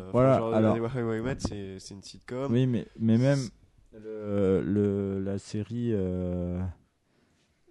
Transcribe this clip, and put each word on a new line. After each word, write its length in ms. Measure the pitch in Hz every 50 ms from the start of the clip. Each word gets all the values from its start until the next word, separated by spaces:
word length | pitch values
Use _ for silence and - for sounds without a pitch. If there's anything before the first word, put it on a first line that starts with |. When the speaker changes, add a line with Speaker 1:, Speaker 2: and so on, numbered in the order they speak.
| 92 95
Speaker 1:
enfin, 20 |
Speaker 2:
Voilà, 260 | 95 120 127 135 131 -
Speaker 1:
genre, 140 | 113 113 113
Speaker 2:
alors 200 | 110 110 107 110 117
Speaker 1:
How 360 | 117 117 135 127 117 113 113
I 80 | 110
Met, 140 | 113 127 135 -
c'est, 380 | - - 107 101 98 95 95 95
c'est 160 | - - 101
une 80 | 196
sitcom. 500 | 185 - - 98 - - 123 127 135 139
Speaker 2:
Oui, 140 | 113 120 131
mais, 220 | 127 123 107 - - - -
mais 200 | 110 113 113 113
même 180 | 123 139 143 139 131 107 - _ _ _ _ _ _ _
Speaker 1:
C'est 80 | - 110
Speaker 2:
le, 640 | 107 110 110 107 104 104 101 101 101 95 95 87 58
le, 540 | 71 98 104 104 101 98 101 98 98 98 98
la 180 | 95 98 98 98
série, 520 | - - - 107 101 - 113 120 120 117
euh, 680 | 110 101 92 92 90 92 90 90 90 90 87 87 87 90 92 92 82 - _ _ _ _ _ _ _ _ _ _ _ _ _ _ _ _ _ _